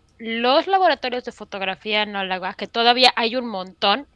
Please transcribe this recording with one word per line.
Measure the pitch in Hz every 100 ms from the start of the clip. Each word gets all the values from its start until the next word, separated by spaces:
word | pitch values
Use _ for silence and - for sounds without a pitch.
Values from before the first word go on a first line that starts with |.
| _ _
los | 226 226 240 285 339
laboratorios | 381 359 277 254 247
de | 247
fotografía | - 208 202 190 190 214 214
análoga, | 208 202 190 185 185
que | 214 202
todavía | 254 233 247 247 233
hay | 233 247
un | 240
montón, | 196 185 180 202 220 285